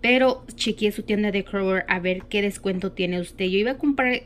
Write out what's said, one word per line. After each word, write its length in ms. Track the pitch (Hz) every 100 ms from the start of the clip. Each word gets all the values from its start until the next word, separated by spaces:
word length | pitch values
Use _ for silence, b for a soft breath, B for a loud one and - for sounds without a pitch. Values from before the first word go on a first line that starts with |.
Pero 420 | 233 254 262 - -
chequeé 380 | - 220 214 208
su 100 | -
tienda 300 | - 208 208
de 120 | 196
Kroger 400 | 185 202 190 190 -
a 120 | 180
ver 260 | 180 185 -
qué 140 | 208
descuento 480 | 202 196 196 185 190
tiene 280 | - 180 180
usted. 260 | 175 - 185
Yo 120 | 190
iba 140 | 226
a 60 | 269
comprar 420 | 294 277 254 240